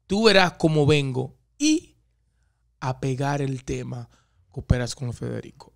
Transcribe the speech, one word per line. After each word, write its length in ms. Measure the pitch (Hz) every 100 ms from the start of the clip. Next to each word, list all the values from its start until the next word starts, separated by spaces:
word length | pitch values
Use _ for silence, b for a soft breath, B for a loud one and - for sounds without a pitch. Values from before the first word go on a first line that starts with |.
| -
Tú 200 | 202 220
verás 280 | 190 180
cómo 320 | - 165 156 147
vengo. 500 | 151 139 127 127 _ _ -
Y 380 | 294 311 - _ _ _ _ _ _ _ _ -
a 180 | 139 127
pegar 420 | 139 131 143 143
el 220 | 139 131
tema. 460 | - 131 123 123 117 _ _ _ _
Cooperas 440 | - - 127 120 -
con 120 | 123
los 100 | 113
Federico. 560 | 123 113 - - -